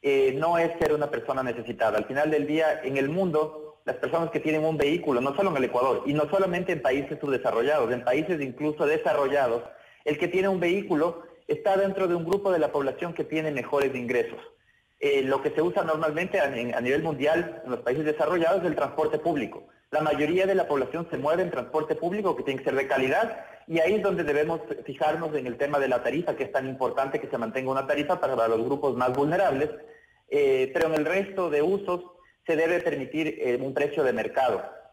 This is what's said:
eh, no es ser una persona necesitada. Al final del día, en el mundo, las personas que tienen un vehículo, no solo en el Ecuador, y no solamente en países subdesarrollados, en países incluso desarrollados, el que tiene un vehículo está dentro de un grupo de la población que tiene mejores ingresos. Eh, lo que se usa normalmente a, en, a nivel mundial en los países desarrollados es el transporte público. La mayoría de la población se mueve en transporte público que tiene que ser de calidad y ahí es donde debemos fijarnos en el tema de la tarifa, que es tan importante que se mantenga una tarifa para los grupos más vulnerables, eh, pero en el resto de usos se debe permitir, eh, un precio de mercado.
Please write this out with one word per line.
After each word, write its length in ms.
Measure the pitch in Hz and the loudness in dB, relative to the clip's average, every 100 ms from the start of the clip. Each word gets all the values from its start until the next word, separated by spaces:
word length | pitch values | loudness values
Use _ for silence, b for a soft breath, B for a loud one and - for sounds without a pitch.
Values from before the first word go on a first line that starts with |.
eh, 320 | 139 139 135 135 | 2 4 4 2
no 200 | 165 170 | 2 2
es 140 | 165 170 | 2 0
ser 140 | 160 | 0
una 160 | 151 147 | 2 0
persona 340 | 117 - 135 | -4 -4 -2
necesitada. 540 | 127 117 117 101 110 107 | -2 -4 -8 -2 0 0
Al 80 | 104 | -2
final 240 | 131 156 | -2 0
del 140 | 151 143 | 0 0
día, 360 | 156 156 151 | 0 2 0
en 140 | 135 139 | -2 -2
el 120 | 135 | -2
mundo, 720 | 170 185 156 151 - - - - | 0 0 2 0 -4 -16 -12 -8
las 120 | - | -6
personas 320 | 131 165 165 | -2 -2 -2
que 100 | 160 | -2
tienen 240 | 156 156 | 0 0
un 140 | 156 156 | 0 2
vehículo, 420 | 143 170 151 123 | 0 0 0 0
no 160 | 135 139 | 0 0
solo 140 | 196 | 0
en 60 | 147 | 2
el 60 | |
Ecuador, 400 | 123 123 131 120 - | 0 2 2 0 0
y 80 | |
no 160 | 147 147 | 0 2
solamente 440 | 196 190 175 185 | 2 2 0 -2
en 80 | 151 | 0
países 360 | 131 135 139 151 | 0 0 -2 -6
subdesarrollados, 720 | 143 127 - 101 127 151 117 | -2 0 2 2 2 4 2
en 120 | 123 | 0
países 360 | 120 131 160 165 | 2 0 0 -2
incluso 440 | 135 120 147 151 147 | -4 -2 -4 0 2
desarrollados, 760 | 156 160 143 139 143 127 117 117 B B B - | 2 2 2 2 2 2 0 -4 B B B -2
el 120 | 151 | 0
que 100 | 175 | 0
tiene 200 | 180 196 | 2 2
un 120 | 185 | 2
vehículo 640 | 170 190 170 160 170 - B B - | 2 0 2 2 2 -2 B B -6
está 280 | 151 202 196 | -2 2 2
dentro 320 | 196 190 185 | 2 0 0
de 80 | 175 | 0
un 80 | |
grupo 280 | 165 196 196 | 0 0 2
de 80 | 175 | 2
la 120 | 147 | 2
población 420 | 147 135 - 175 | 0 -2 -2 -6
que 100 | 165 | -4
tiene 280 | 147 160 156 | -4 -2 -2
mejores 440 | 139 117 143 139 127 | -4 -2 0 0 -2
ingresos. 440 | 120 123 113 - - _ b b b _ | -2 0 0 -4 -16 _ b b b _
Eh, 220 | 143 139 | 2 2
lo 180 | 131 135 | 2 0
que 100 | 143 | 0
se 100 | 156 | 0
usa 220 | 170 185 | 0 0
normalmente 560 | 160 156 156 151 185 190 | 0 0 0 -2 -2 0
a, 160 | 139 127 | 0 -2
en, 200 | 120 127 | -4 -2
a 60 | |
nivel 220 | 123 143 | 0 0
mundial 580 | 160 143 147 165 175 - | 0 0 2 2 -2 -8
en 80 | 127 | -8
los 80 | 123 | -4
países 260 | 120 135 151 | -2 -2 0
desarrollados 560 | 151 156 175 165 190 | 0 0 2 2 2
es 60 | 175 | 0
el 80 | 147 | -2
transporte 420 | 143 - 151 151 | -2 0 0 0
público. 460 | 170 151 104 - - b b | -2 -2 -4 -8 -18 b b
La 100 | 151 | -2
mayoría 440 | 156 139 151 180 190 | 0 0 2 2 2
de 100 | 190 | 2
la 120 | 165 | 2
población 400 | 143 127 165 170 | 0 0 -4 -6
se 80 | 135 | -4
mueve 240 | 143 170 | 0 0
en 100 | 180 | 0
transporte 440 | 131 117 156 151 156 | -2 -2 -2 -2 -2
público 400 | 170 202 190 156 | -2 -2 -2 -2
que 80 | |
tiene 160 | 143 131 | -4 -2
que 60 | - | 0
ser 100 | 131 | -2
de 100 | 139 | 0
calidad 600 | 135 131 165 226 - B B - | 0 2 0 0 -4 B B -4
y 140 | 165 | 0
ahí 160 | 160 208 | 2 2
es 80 | |
donde 200 | 196 175 | 2 0
debemos 360 | 151 147 156 165 - 147 - | 0 0 0 -2 -6 -10 -10
fijarnos 480 | 131 156 160 160 151 | -2 0 0 -2 -4
en 120 | 127 | -4
el 100 | 117 | -4
tema 220 | 143 147 | 0 0
de 80 | 135 | 2
la 160 | 123 | 0
tarifa, 320 | 120 139 175 117 | 0 -2 -2 -4
que 80 | |
es 80 | 131 | -2
tan 160 | 135 131 | -2 -4
importante 520 | 131 127 117 139 - | -4 -2 -2 -2 -4
que 100 | 127 | -4
se 80 | 123 | -4
mantenga 340 | 110 131 131 | -4 -4 -2
una 160 | 135 131 | -2 0
tarifa 320 | 147 147 175 | -2 0 0
para 280 | 139 127 113 | 0 2 2
los 160 | 113 | 2
grupos 320 | 120 139 147 127 | 0 0 0 2
más 160 | 127 | 0
vulnerables, 560 | 127 147 180 185 135 151 - B B B B B | 2 2 4 2 2 -2 -4 B B B B B
eh, 420 | 147 139 131 131 | 2 4 4 2
pero 140 | 135 160 | 2 2
en 80 | 156 | 2
el 100 | 151 | 2
resto 440 | 185 196 190 175 | 0 0 -2 0
de 120 | 147 | 2
usos 400 | 165 196 202 175 - b b b - | 2 0 -2 -6 -6 b b b -2
se 100 | 156 | 0
debe 260 | 165 170 | 2 2
permitir, 580 | 175 143 131 151 156 - | 0 -2 -4 -2 -4 -2
eh, 180 | 135 123 | 0 0
un 120 | 135 | -2
precio 300 | 135 143 147 | -2 -2 2
de 80 | 135 | 2
mercado. 520 | 113 110 - 131 98 - - - | 2 -2 0 2 0 -4 -14 -20